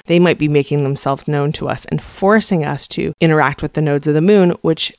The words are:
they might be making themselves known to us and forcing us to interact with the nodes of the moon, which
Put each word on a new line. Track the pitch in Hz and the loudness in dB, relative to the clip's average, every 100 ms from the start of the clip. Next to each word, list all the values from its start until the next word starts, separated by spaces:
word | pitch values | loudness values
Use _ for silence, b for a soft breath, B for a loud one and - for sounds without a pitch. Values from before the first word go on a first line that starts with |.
| - | 0
they | 175 | 2
might | 175 - | 4 2
be | 151 | 0
making | 147 139 147 | 0 0 -2
themselves | 139 139 139 135 - | -2 -2 -4 -4 -2
known | 147 143 | -2 -2
to | - 135 | -4 -6
us | 135 - | -6 -6
and | 151 | -6
forcing | - - 190 214 - 175 147 | -6 -2 2 2 2 -2 -2
us | 143 - | -6 -8
to | - 160 - | -6 -6 0
interact | 165 156 139 147 | 2 4 2 -2
with | 160 | -6
the | - | -2
nodes | 151 143 151 | 0 0 0
of | |
the | 151 | 2
moon, | 175 208 175 - | 4 4 4 2
which | 165 160 - | -2 -2 -4